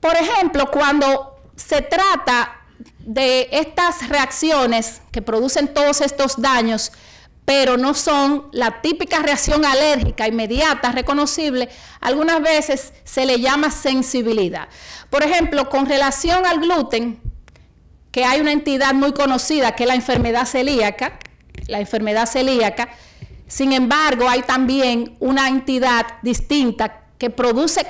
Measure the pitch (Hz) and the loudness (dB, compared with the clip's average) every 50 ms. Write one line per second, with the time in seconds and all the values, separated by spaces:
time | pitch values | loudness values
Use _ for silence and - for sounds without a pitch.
0 | - 320 330 330 330 339 480 403 370 330 - 277 269 269 - 285 294 285 285 294 | 2 2 2 2 2 2 2 2 2 2 2 0 -2 0 0 2 2 2 4 4
1 | 285 269 269 269 269 - - - - - - - - - 320 294 277 285 - 339 | 4 4 2 0 -2 -8 -18 -20 -20 -20 -20 -18 -6 -2 -2 -2 0 0 0 2
2 | 392 403 370 277 - - 247 240 233 - - - - - _ _ - - _ _ | 2 2 2 0 0 0 0 0 -2 -4 -8 -18 -20 -20 _ _ -20 -20 _ _
3 | - - 220 262 262 254 254 262 254 254 - - 311 311 - - 349 349 339 349 | -14 -6 -4 0 2 2 2 2 0 0 0 -2 -2 -2 -2 0 0 0 0 -4
4 | 254 233 285 285 269 262 - - 320 311 320 285 254 233 233 226 220 - - - | -6 -2 0 0 0 0 -2 -2 0 2 2 2 2 2 2 0 -2 -4 -10 -14
5 | - - - 233 208 - 220 220 240 269 - 320 285 285 285 294 285 285 285 285 | -20 -10 -10 -8 -6 -2 -2 0 0 0 0 0 0 0 0 2 2 2 2 2
6 | 311 277 277 - 269 262 269 - 226 277 262 240 233 226 226 220 - - - - | 0 -2 0 -2 -2 -2 -2 -2 0 0 2 2 2 0 -2 -2 -4 -8 -10 -16
7 | - - - - - - _ - _ - 269 277 269 254 247 247 254 269 294 285 | -20 -20 -20 -20 -20 -20 _ -10 _ 0 2 2 4 4 2 2 2 0 0 0
8 | - 339 302 285 277 277 294 285 285 - - - 240 226 220 226 - 302 339 339 | 0 0 2 2 2 2 0 -2 -4 -8 -4 -2 -2 -2 -4 -4 -4 -4 -2 -2
9 | 339 - - 320 302 294 285 - - - 302 294 302 285 269 262 294 302 294 262 | -4 -2 -2 -2 0 0 -2 0 0 0 2 2 2 2 2 4 4 4 2 2
10 | 220 226 - - 214 220 220 226 226 202 233 254 302 311 285 - - 247 240 254 | 0 -2 -2 -2 -2 -2 -2 -2 -2 -2 0 2 2 2 2 0 -2 -2 -2 -2
11 | 247 - 285 294 294 294 - - 320 302 254 254 247 247 - - - - - - | -2 0 0 0 0 0 -2 -2 -2 -2 0 -2 -4 -4 -8 -20 -20 -20 -20 -8
12 | - - 262 294 302 330 339 320 294 320 320 302 302 311 277 262 - - - - | -4 -2 0 0 2 2 2 2 2 2 2 2 2 0 -4 -4 -4 -12 -18 -20
13 | - - - - 262 262 254 240 233 262 269 285 302 311 302 - - 285 262 262 | -20 -8 -4 -2 0 0 0 2 2 2 2 2 0 -2 -2 -2 -2 0 0 0
14 | 254 - - 254 233 226 226 220 196 175 - 160 147 - - - - - - - | 0 0 -2 -2 0 0 0 0 0 -2 -2 -8 -12 -14 -18 -20 -20 -20 -18 -20
15 | - - - 285 294 294 349 349 339 294 - 285 262 269 - 269 277 262 294 269 | -12 -2 -2 0 2 2 2 0 0 0 0 -2 -2 0 0 -2 0 2 2 2
16 | 277 277 262 - - 330 339 370 370 359 339 320 302 339 359 330 269 - - 226 | 2 0 0 -2 -2 0 0 2 2 2 0 0 0 0 0 0 0 -2 -2 -4
17 | 233 240 220 - - - - - - - - - - _ _ _ _ _ - _ | -4 -4 -8 -8 -10 -12 -12 -12 -20 -20 -20 -20 -20 _ _ _ _ _ -20 _
18 | _ _ - 247 254 247 262 294 302 302 294 294 294 302 277 262 269 269 269 269 | _ _ -2 0 2 2 2 2 2 2 0 0 0 0 0 0 2 2 2 2
19 | 277 285 277 285 285 277 262 247 - - 311 302 262 226 220 - 240 240 262 254 | 2 2 2 2 0 2 2 0 0 0 0 2 2 0 0 0 0 2 2 0
20 | 240 - 254 240 240 233 226 240 254 240 - 269 254 277 294 247 214 208 202 - | 0 0 0 0 2 0 0 0 -2 0 0 -2 0 0 2 2 0 0 -2 -4
21 | 262 311 - - - - - _ _ - - - - - - 208 202 - - 220 | -8 -8 -8 -12 -20 -20 -20 _ _ -20 -16 -14 -10 -8 -6 -6 -6 -4 -4 -4
22 | 214 214 208 220 233 226 - 269 262 262 262 240 220 202 202 - 240 240 - - | -2 0 0 0 0 0 0 -2 0 0 2 2 0 0 -2 -4 -8 -8 -8 -20
23 | - - - - - - - - - - - - 277 269 269 262 262 226 277 302 | -20 -20 -20 -20 -20 -20 -20 -20 -18 -14 -4 -2 0 2 2 2 2 2 2 2
24 | 311 302 269 233 240 247 247 254 254 - - 262 262 247 262 277 262 254 240 233 | 4 2 2 2 2 2 2 0 0 0 0 2 2 2 2 2 2 2 2 0
25 | 233 - - - - 247 269 269 269 262 269 269 262 285 262 254 247 247 240 233 | -2 -6 -8 -4 -2 0 2 2 2 2 0 -2 -2 0 -2 0 2 2 2 2
26 | 233 240 - - - 233 240 - - - 294 294 269 240 220 - 220 214 - - | 0 -2 -6 -6 -4 -2 -2 -2 -2 0 0 2 2 0 0 -2 -4 -4 -4 -12
27 | - _ _ _ - 240 240 - 247 247 226 240 302 339 - 392 302 | -20 _ _ _ -6 -6 -2 0 0 0 2 2 0 0 0 -2 -4